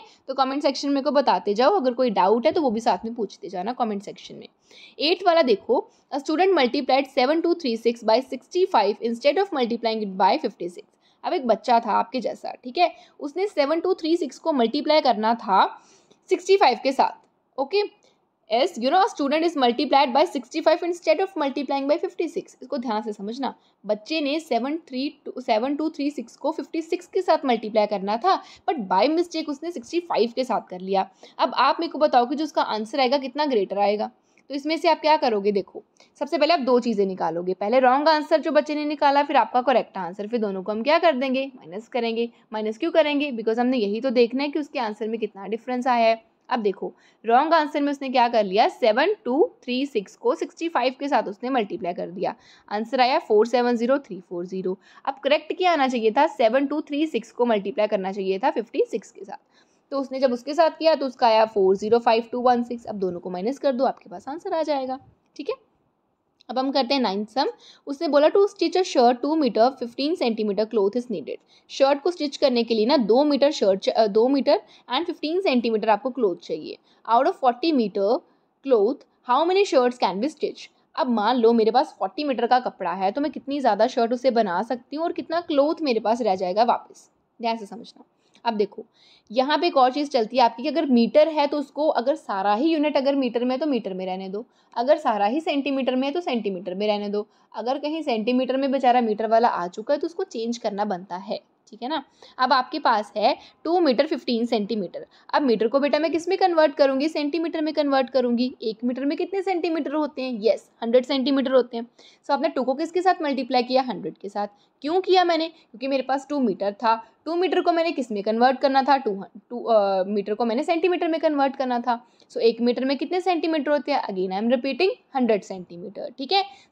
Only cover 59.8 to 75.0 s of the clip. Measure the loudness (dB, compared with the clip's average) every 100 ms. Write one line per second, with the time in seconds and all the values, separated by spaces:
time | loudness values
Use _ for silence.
59.8 | _ -6 -6 0 0 0 -6 2 2 4
60.8 | 2 2 -2 0 2 4 2 2 2 2
61.8 | 2 2 4 2 0 0 2 2 0 -8
62.8 | -10 -6 -4 -6 -8 -6 -6 -2 -2 0
63.8 | 0 -2 -12 -16 -12 -10 -6 -4 -2 -2
64.8 | -4 -8 -12 _ _ -12 -10 -10 _ _
65.8 | _ _ _ _ _ _ _ -4 -2 0
66.8 | 0 0 0 -2 -4 -2 -2 -4 -20 -20
67.8 | -12 -6 2 4 4 4 2 2 -2 0
68.8 | 0 4 4 4 0 0 0 4 2 2
69.8 | -10 -4 -4 -2 -2 -2 -2 -2 -2 0
70.8 | 0 0 -6 -8 -8 -12 _ _ _ 0
71.8 | 2 2 -2 -4 -6 0 0 0 0 0
72.8 | 2 2 4 4 4 2 0 2 0 0
73.8 | 0 2 2 4 2 2 2 0 -2 _
74.8 | -6 -6